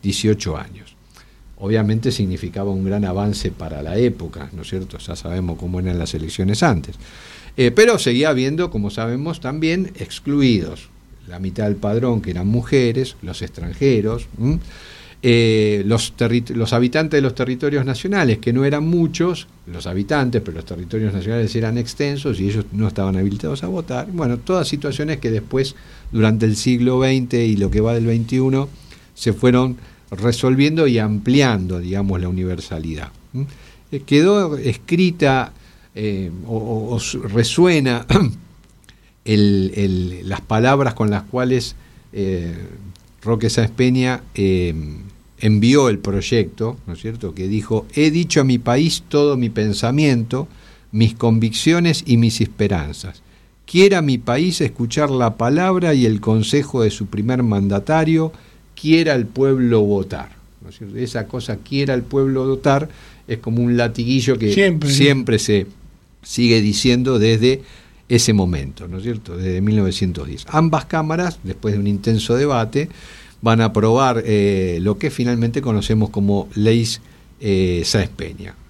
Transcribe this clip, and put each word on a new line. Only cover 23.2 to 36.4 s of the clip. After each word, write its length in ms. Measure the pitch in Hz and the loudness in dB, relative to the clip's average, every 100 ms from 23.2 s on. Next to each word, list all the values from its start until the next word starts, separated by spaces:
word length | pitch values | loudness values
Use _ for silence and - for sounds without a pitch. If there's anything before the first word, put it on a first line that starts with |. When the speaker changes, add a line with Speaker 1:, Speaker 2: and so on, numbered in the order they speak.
| 98 98 - 139 | -2 -4 -6 -6
Speaker 1:
a 40 | 175 | -6
votar. 420 | 185 - 127 165 | -8 -6 -8 -6
Bueno, 260 | 180 139 120 | -4 -2 -4
todas 300 | - 185 151 | -2 -2 -2
situaciones 520 | 147 147 123 147 156 | -4 -6 -6 -6 -4
que 120 | 120 | -2
después, 440 | 110 104 131 135 - - - - | -4 -2 -4 -4 -6 -20 -20 -6
durante 340 | 117 110 110 110 | 2 2 4 2
el 120 | 107 | 2
siglo 420 | - 123 123 127 | 0 2 2 2
veinte 460 | 131 135 123 120 117 | 2 2 0 0 2
y 100 | 104 | 2
lo 160 | 98 | 2
que 80 | 98 | 2
va 140 | 110 | 2
del 120 | 117 113 | 2 2
veintiuno, 600 | 117 113 127 131 135 139 - - - - - | 0 0 0 2 2 -2 -8 -20 -20 -20 -6
se 160 | 120 | -2
fueron 460 | 98 127 123 127 123 - - _ | 2 4 4 2 -4 -14 -20 _
resolviendo 760 | 92 117 117 131 131 143 160 147 | -4 -2 0 2 4 2 4 2
y 120 | 117 | 2
ampliando, 800 | 110 104 107 135 135 107 90 90 | 0 -2 2 4 4 2 -2 -4
digamos, 400 | 90 98 101 90 | -4 -4 -2 -2
la 80 | 90 | -2
universalidad. 800 | 92 92 87 - 82 80 78 71 - - | -2 -4 -6 -8 -8 -8 -8 -10 -16 -12
¿Mm? 120 | 123 139 - - - _ | -8 -8 -10 -20 -20 _
Eh, 80 | 143 139 | -12 2
quedó 520 | 147 175 208 180 143 | 4 6 4 0 -2
escrita, 960 | 120 110 - 170 185 175 147 131 120 - - - _ - | -4 -4 -2 2 2 2 2 2 -2 -10 -20 -20 _ -6
eh, 360 | 107 98 92 90 | -4 -4 -6 -8